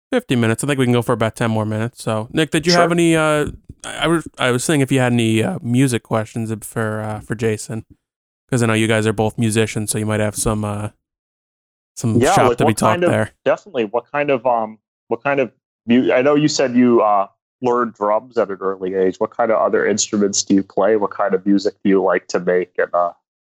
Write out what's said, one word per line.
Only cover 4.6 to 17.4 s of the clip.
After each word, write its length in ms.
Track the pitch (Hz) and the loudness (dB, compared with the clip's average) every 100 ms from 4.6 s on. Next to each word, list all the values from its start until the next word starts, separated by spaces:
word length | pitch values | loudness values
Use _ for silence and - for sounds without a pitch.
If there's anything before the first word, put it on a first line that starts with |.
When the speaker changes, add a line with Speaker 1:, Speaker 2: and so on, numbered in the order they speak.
Speaker 1:
saying 180 | - 151 | 0 0
if 120 | 131 | 2
you 80 | 135 | 2
had 120 | 123 | 2
any, 300 | 120 113 110 | 2 2 2
uh, 160 | 110 180 | 0 -4
music 420 | 117 123 135 113 | -2 2 2 0
questions 500 | - 110 110 120 110 107 - | -2 -4 -4 -6 -6 -8 -8
for, 340 | 120 110 107 | -6 -4 -6
uh, 200 | 107 107 | -8 -10
for 140 | - | -10
Jason, 500 | 113 113 107 - 110 - - _ _ _ _ _ | -4 -2 -2 -6 -12 -12 -20 _ _ _ _ _
'cause 120 | 123 | 0
I 40 | 117 | 2
know 80 | |
you 120 | 110 110 | 2 2
guys 200 | 110 107 | 2 0
are 60 | |
both 260 | 107 110 - | 0 -2 0
musicians, 520 | 113 107 107 113 104 | 0 0 0 -2 -6
so 80 | 110 | -4
you 80 | 107 | -2
might 140 | 107 | -2
have 160 | 107 - | -2 -2
some, 280 | 120 107 | -4 -2
uh, 260 | 104 104 107 - _ _ _ _ _ _ _ _ _ - | -4 -6 -10 -12 _ _ _ _ _ _ _ _ _ -6
some 200 | 117 113 | 0 2
Speaker 2:
Yeah, 140 | 139 | 2
Speaker 1:
shop 140 | 196 113 | 4 2
Speaker 2:
like, 80 | 120 | 2
Speaker 1:
to 60 | |
be 20 | 147 | 0
Speaker 2:
what 80 | - | 2
Speaker 1:
taught 100 | 107 | 0
Speaker 2:
kind 140 | 175 | 2
of, 60 | 175 | 0
Speaker 1:
there. 200 | 110 107 - | 0 -2 -4
Speaker 2:
definitely. 400 | 131 127 208 143 104 | -2 -2 -4 -4 -4
What 240 | 120 - | -4 -4
kind 200 | 147 143 | -4 -2
of, 160 | 131 127 | 0 0
um, 320 | 117 110 110 _ _ - | -2 -4 -10 _ _ -8
what 140 | 117 | -4
kind 180 | 143 139 | -2 -2
of 120 | 117 - _ _ - | -2 -6 _ _ 0
mu-, 260 | 123 87 | 2 4
I 100 | 127 | 2
know 120 | 135 147 | 2 2
you 120 | 151 | 2
said 260 | - 131 | 2 2
you, 280 | 123 123 117 | 4 4 6
uh, 240 | 107 104 98 _ | 4 2 -2 _